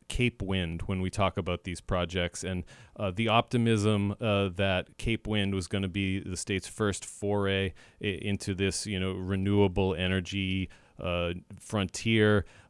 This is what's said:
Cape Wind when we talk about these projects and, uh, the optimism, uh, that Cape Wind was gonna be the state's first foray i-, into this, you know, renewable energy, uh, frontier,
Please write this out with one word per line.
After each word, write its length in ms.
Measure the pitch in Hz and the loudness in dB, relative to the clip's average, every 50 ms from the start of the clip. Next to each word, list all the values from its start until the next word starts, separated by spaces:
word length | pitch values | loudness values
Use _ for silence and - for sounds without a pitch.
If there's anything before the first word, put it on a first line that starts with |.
| _ - | _ -6
Cape 340 | - - 123 120 - - | -2 0 0 0 0 -2
Wind 400 | 95 92 95 95 87 82 82 85 - | -4 0 0 0 0 -2 -2 -4 -4
when 140 | 98 98 92 | -2 -2 -2
we 100 | 92 95 | -2 -2
talk 260 | - - 98 92 - | 0 2 0 2 2
about 260 | 98 85 90 87 - | -2 -2 -2 -4 -4
these 180 | - 95 85 - | -4 -8 -10 -8
projects 600 | - - 98 90 87 82 90 92 87 87 - - | -4 -2 -2 -2 -2 -2 -2 -2 -2 -2 -4 -6
and, 220 | - 92 92 90 85 - - - - - - | -6 -4 -4 -4 -6 -8 -14 -20 -20 -20 -10
uh, 160 | - 104 95 90 | -6 -6 -4 -2
the 140 | 107 113 110 | 0 2 4
optimism, 880 | 107 117 117 - - 120 117 117 113 104 101 107 107 101 101 101 101 - | 4 4 4 2 2 2 4 4 4 4 4 2 2 2 2 0 -2 -2
uh, 280 | 120 110 101 98 98 95 | 0 0 2 2 2 0
that 500 | 85 95 98 98 92 92 - - - - | 0 0 0 2 2 0 -2 -4 -12 -6
Cape 300 | - 113 113 - - 104 | -4 -2 -2 -2 -2 -2
Wind 260 | 107 104 98 98 98 | -2 0 0 0 -2
was 140 | 95 87 - | -2 -4 -2
gonna 180 | - 98 98 | -4 -2 -2
be 320 | 92 87 101 98 95 95 98 | -2 -2 0 0 0 0 -2
the 180 | - 95 92 | -4 -6 -8
state's 300 | - - - 101 92 - | -6 -4 -2 -2 -2 -4
first 380 | - - - 110 101 95 - - | -6 -4 0 0 0 0 -2 -8
foray 720 | - - - 104 101 104 101 98 98 98 95 98 90 - - - - _ - | -12 -10 -6 -2 -2 0 0 2 2 0 0 0 -2 -4 -8 -20 -20 _ -6
i-, 20 | - | -4
into 480 | 104 92 - - 104 101 - - 104 | -4 -4 -4 -2 -2 -2 -2 -2 -4
this, 320 | 95 90 98 95 92 - - | -2 0 0 0 0 -2 -4
you 140 | 110 101 92 | -4 -2 -2
know, 140 | 92 95 | -2 -2
renewable 800 | 92 92 92 92 98 95 95 101 101 101 101 95 90 101 95 95 87 | -2 -4 -2 -2 -2 0 2 4 6 6 6 4 4 2 0 0 0
energy, 760 | 80 92 92 95 95 87 - 101 98 98 92 92 95 92 - - - - _ - - | 0 0 0 0 0 -2 -2 -4 -2 -2 0 0 -2 -2 -4 -6 -20 -20 _ -12 -8
uh, 360 | - 90 87 87 87 85 87 87 - - 98 92 | -4 -2 -2 0 -2 -2 -4 -6 -10 -16 -20 -18
frontier, 840 | - - 110 104 95 87 - - - 113 113 110 107 107 104 101 - - - - - | -10 -4 -2 -2 -2 -2 -4 -4 0 2 4 6 6 6 6 4 2 0 -12 -20 -18